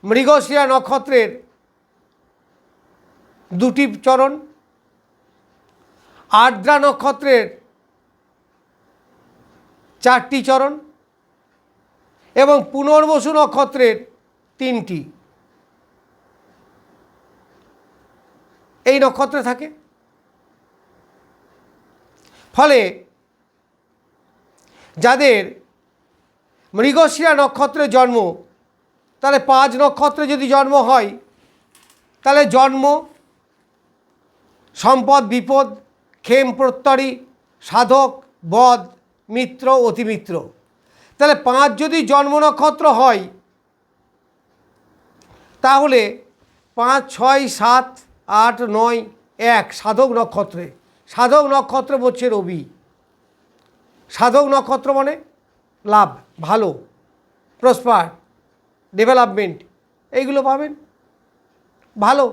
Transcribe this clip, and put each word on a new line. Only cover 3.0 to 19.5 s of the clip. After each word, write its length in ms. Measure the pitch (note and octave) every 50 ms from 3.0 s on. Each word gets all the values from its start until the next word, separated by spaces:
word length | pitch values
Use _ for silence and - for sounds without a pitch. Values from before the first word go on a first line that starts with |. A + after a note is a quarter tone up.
| _ _ _ _ _ _ _ _ _ _
দুটি 340 | F3+ F3 A#3 B3+ G#3+ - C#4+ B3+ G#3 - -
চরণ, 280 | C4 C4 C4 C4 C4+ C#4+ D4+ - - _ _ _ _ _ _ _ _ _ _ _ _ _ _ _ _ _ _ _ _ _ _ _ _ _ _ _ _ _ _ _ _ _ _ _ _
আর্দ্রা 440 | - G#3 A#3 B3+ A#3+ G3+ F#3 B3+ D4 C#4+
নক্ষত্রের 640 | C#4 C#4+ C4+ C#4+ - C#4 C#4 C#4 D4 C#4 C4 A#3 G#3+ - - - _ _ _ _ _ _ _ _ _ _ _ _ _ _ _ _ _ _ _ _ _ _ _ _ _ _ _ _ _ _ _ _ _ _ _ _ _ _ _ _ _ _ _ _ _ _ _ _ -
চারটি 360 | B3 B3 B3 B3 B3+ C#4 C4+ A#3+
চরণ 300 | C4 C4 C4 C4 C#4+ D4 D4+ - _ _ _ _ _ _ _ _ _ _ _ _ _ _ _ _ _ _ _ _ _ _ _ _ _ _ _ _ _ _
এবং 220 | - C4+ C#4 D4 C#4 - -
পুনর্বসু 600 | - C4+ C#4 C#4+ D4+ D4+ D4+ D#4 D#4 D4 G#3 D4 D#4
নক্ষত্রের 600 | D4+ D4+ D4 D4 C#4 C#4 C4 C4+ C#4 B3+ A#3 A3 - - _ _ _ _ _ _ _ _ _ _ _
তিনটি 400 | C4 B3+ B3 A3+ F3 F3 F#3 D#3 C#3 C#3+ - _ _ _ _ _ _ _ _ _ _ _ _ _ _ _ _ _ _ _ _ _ _ _ _ _ _ _ _ _ _ _ _ _ _ _ _ _ _ _ _ _ _ _ _ _ _ _ _ _ _ _ _ _ _ _ _ _ _ _ _ _ _ _ _ _ _ _ _ _ _ _ _ _ _
এই 120 | B3 C4+ C#4
নক্ষত্রে 420 | C#4 C4 C4 - C#4 C4+ C4+ C#4+ A3+
থাকে। 240 | A#3+